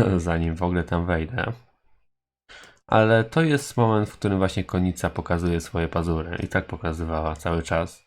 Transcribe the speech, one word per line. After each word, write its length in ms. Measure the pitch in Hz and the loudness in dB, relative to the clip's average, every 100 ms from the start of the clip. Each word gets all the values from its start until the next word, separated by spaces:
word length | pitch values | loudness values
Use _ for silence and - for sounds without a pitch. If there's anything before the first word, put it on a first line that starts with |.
<laughs> 120 | 101 92 | 2 2
zanim 380 | 85 82 82 | 0 0 -2
w 80 | 82 | -2
ogóle 220 | 87 90 | 0 0
tam 220 | 82 85 87 | 0 -2 0
wejdę. 460 | 85 80 120 87 120 _ _ _ _ _ _ _ _ _ - - _ - | -2 -2 -4 -6 -8 _ _ _ _ _ _ _ _ _ -20 -20 _ 0
Ale 380 | 113 110 113 | 4 6 4
to 180 | 113 160 | 4 2
jest 340 | 160 143 - - | 2 2 0 2
moment, 340 | 113 107 104 | 4 4 0
w 20 | - | -2
którym 200 | 104 95 | 0 2
właśnie 260 | 95 - | 2 0
konica 460 | 92 90 92 90 87 | -2 0 0 0 -4
pokazuje 500 | - - 85 87 85 | -4 -2 0 0 -2
swoje 280 | - 85 82 | -2 -4 -2
pazury. 500 | 85 85 80 82 87 | -2 0 -2 -4 -6
I 60 | - | -2
tak 180 | 95 - | -2 -4
pokazywała 720 | 90 85 80 82 80 78 80 | -6 -6 -4 -4 -2 -4 -4
cały 260 | 87 82 | -2 -2
czas. 420 | 80 82 87 - | 0 -2 -2 -8